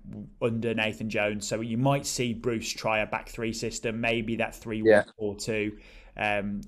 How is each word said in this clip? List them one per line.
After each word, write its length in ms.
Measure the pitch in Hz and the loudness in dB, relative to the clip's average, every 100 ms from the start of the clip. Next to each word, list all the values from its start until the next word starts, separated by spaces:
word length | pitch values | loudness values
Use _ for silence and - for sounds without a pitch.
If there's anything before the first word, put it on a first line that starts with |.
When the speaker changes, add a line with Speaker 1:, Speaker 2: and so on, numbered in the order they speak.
| - 107 - - | -12 -12 -12 -2
Speaker 1:
under 360 | 123 113 113 113 | -2 0 0 0
Nathan 340 | 110 104 110 | 0 -2 -2
Jones. 380 | 104 104 107 - | 0 0 -2 -4
So 140 | 110 | -4
you 180 | 113 113 | -2 2
might 260 | 135 143 - | 2 2 0
see 280 | - 123 | -2 -2
Bruce 360 | 110 120 113 - | -2 -2 -2 -4
try 300 | - 113 107 | -4 0 0
a 80 | 104 | 0
back 200 | 110 - | -4 -6
three 240 | - 113 | -6 -4
system, 460 | 113 113 - 117 110 | -4 -6 -4 -4 0
maybe 360 | 117 117 110 113 | 2 2 0 0
that 180 | 110 | -2
three 300 | - 117 110 | -4 -6 4
one 220 | 107 104 - - | 8 8 6 -2
four 180 | 104 101 | -6 -4
two, 440 | - 110 104 104 - - - - | -2 -2 -2 -6 -16 -20 -12 -2
Speaker 2:
Yeah. 220 | 104 104 | 0 0
Speaker 1:
um, 220 | 101 101 | -2 -4